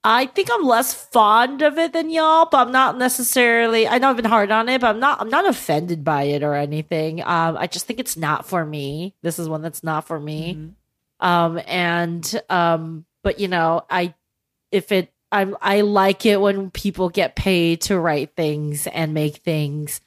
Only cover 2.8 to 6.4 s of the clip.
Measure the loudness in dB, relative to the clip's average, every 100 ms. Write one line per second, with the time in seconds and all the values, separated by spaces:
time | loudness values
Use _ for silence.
2.8 | 2 2 -2 -2 -2 2 4 4 2 2
3.8 | 2 4 2 2 2 2 4 2 2 2
4.8 | 2 2 0 0 0 2 2 0 -2 -2
5.8 | -2 -4 -2 0 0 0